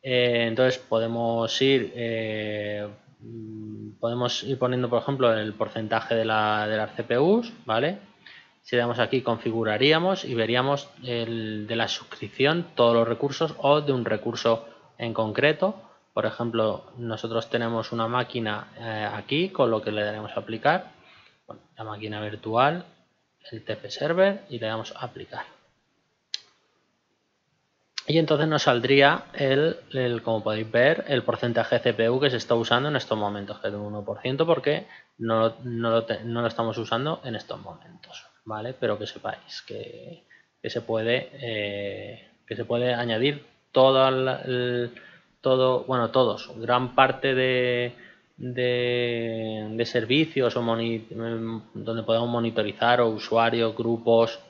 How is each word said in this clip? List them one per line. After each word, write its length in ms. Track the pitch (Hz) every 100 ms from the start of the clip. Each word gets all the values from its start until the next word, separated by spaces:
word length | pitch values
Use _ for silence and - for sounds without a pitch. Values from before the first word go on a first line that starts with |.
Eh, 460 | 135 127 123 120 117
entonces 300 | 113 131 127
podemos 800 | - 113 113 117 117 117 113 -
ir, 320 | 135 135 107
eh, 920 | 123 117 113 110 107 107 104 104 104 104 104 _ _
mm, 760 | 113 113 110 110 107 107 107 -
podemos 420 | 117 120 123 -
ir 140 | 131 127
poniendo, 300 | 127 127 123
por 140 | 117
ejemplo, 280 | 127 139 123
el 180 | 110 107
porcentaje 600 | 104 107 113 107 113 -
de 100 | 117
la, 420 | 110 110 107 107 107
de 120 | 107
las 180 | 107 -
C 60 |
P 140 | 107 120
Us, 340 | 156 220 233 - -
¿vale? 320 | 110 147 202 - _ - - - _
Si 120 | -
damos 240 | 123 120 117
aquí, 200 | 113 131
configuraríamos 1040 | 120 113 120 113 110 107 139 160 180 190
y 100 | -
veríamos 540 | 117 110 123 135 143 - -
el, 600 | 127 120 117 117 110 107 107
de 100 | 117
la 120 | 110
suscripción 800 | - - - 104 - 139 165 170
todos 200 | - 120
los 120 | 117 117
recursos 480 | 117 143 139 160 -
o 240 | 139 147
de 100 | 147
un 140 | 127 117
recurso 600 | 110 120 120 117 113 - - _ _
en 160 | 117
concreto. 600 | 113 107 104 143 151 190 202 - _ _
Por 100 | -
ejemplo, 600 | 110 - 117 113 110 95 - -
nosotros 540 | 117 110 113 113 113
tenemos 420 | 117 117 113 110
una 160 | 117 113
máquina, 600 | 123 120 123 110 104 - -
eh, 320 | 113 110 107
aquí, 380 | 104 101 147 190
con 200 | - 123
lo 120 | 110
que 100 | 107
le 120 | 107
daremos 300 | 104 107 107
a 60 | -
aplicar. 600 | - 110 143 170 - - - - _ _
Bueno, 180 | _ - _ -
la 60 |
máquina 380 | 110 107 107 107
virtual, 640 | 107 104 110 113 139 170 - _ _ _ _ _ -
el 140 | 110
T 100 | -
P 160 | 110 101
Server, 540 | - 147 170 190 202 -
y 120 | 123
le 80 | 113
damos 260 | 110 110
a 60 | -
aplicar. 440 | 123 - - - - - _ _ _ _ _ _ _ - _ _ _ _ _ _ _ _ _ _ _ _ _ _ _ - -
Y 120 | 156
entonces 280 | 156 147 160
nos 160 | 151
saldría 640 | - 120 131 139 139 160 -
el, 420 | - 139 135 160 - -
el, 300 | 135 123 117
como 220 | 120 113
podéis 260 | 104 107 110
ver, 340 | 117 131 170 -
el 160 | 131
porcentaje 520 | - 113 120 117 110 123
de 60 |
C 120 | -
P 140 | 113 113
U 100 | 127
que 100 | 143
se 60 | 123
está 180 | -
usando 340 | 117 113 123 143
en 80 | 143
estos 220 | - 110
momentos, 400 | 104 104 98 104
que 80 | 110
es 60 |
de 60 | 104
un 80 | 104
uno 180 | 104
por 180 | 104 104
ciento, 240 | 127 135 160
porque 400 | 151 143 151 - - _ _
no, 380 | 117 113 113 -
no 260 | 127 117 117
lo 140 | 113
te-, 180 | 113 107
no 200 | 117 117
lo 40 | 117
estamos 320 | - 113 110
usando 420 | 110 117 143 165
en 100 | 131
estos 260 | 113 - 151
momentos, 640 | - 170 - - - - - _
¿vale? 300 | - 107 117 131
Pero 180 | 117 104
que 120 | 104
sepáis 540 | - - - - - -
que, 560 | 107 107 110 120 165 _ - _ _
que 80 | -
se 100 | 120
puede, 500 | 117 113 113 120 -
eh, 960 | - 120 110 101 101 101 98 101 113 - _ _
que 80 |
se 100 | 107
puede 300 | 110 120 123
añadir 500 | 120 120 110 135 143 - _ _
toda 400 | - 131 131 131
la, 300 | 131 131 131
el, 520 | 135 123 123 123 120 - - - _ _
todo, 420 | 135 131 127 123
bueno, 260 | - 127 117
todos, 420 | 131 123 - - -
gran 380 | 113 123 127
parte 400 | - 135 135 139
de, 600 | 131 127 127 123 123 123 - - - _ -
de, 1300 | 127 123 123 123 123 123 120 117 117 113 110 110 107
de 160 | 110 123
servicios 680 | 123 110 139 156 139 120 123
o 60 |
moni-, 440 | 117 113 113 113 110
em, 520 | 110 113 113 113 113 -
donde 280 | - 107 113
podamos 260 | 110 113 120
monitorizar 720 | 120 117 110 104 - 117 120
o 80 | 117
usuarios, 680 | 107 - 113 117 117 113 110
grupos. 640 | 110 117 117 117 113 -